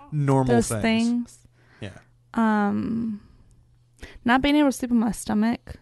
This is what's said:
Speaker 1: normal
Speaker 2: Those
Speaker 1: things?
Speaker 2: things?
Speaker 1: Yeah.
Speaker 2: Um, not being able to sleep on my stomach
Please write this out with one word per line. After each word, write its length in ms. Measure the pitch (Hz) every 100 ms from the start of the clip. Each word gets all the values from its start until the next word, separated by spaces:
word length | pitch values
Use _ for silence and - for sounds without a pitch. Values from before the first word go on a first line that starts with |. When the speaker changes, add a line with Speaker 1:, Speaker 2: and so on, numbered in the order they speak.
| -
Speaker 1:
normal 440 | 151 139 135 127 240
Speaker 2:
Those 140 | -
Speaker 1:
things? 120 | 113
Speaker 2:
things? 560 | 226 226 233 240 240 - _ _ _ _
Speaker 1:
Yeah. 160 | 98 - _ _ _
Speaker 2:
Um, 840 | - 220 214 202 208 214 226 226 202 - - _ _ _ _ _ _ - -
not 180 | 233 262
being 140 | 285 294
able 140 | 285
to 80 | -
sleep 140 | 240
on 80 | 233
my 120 | 220
stomach 640 | - - 214 226 - - -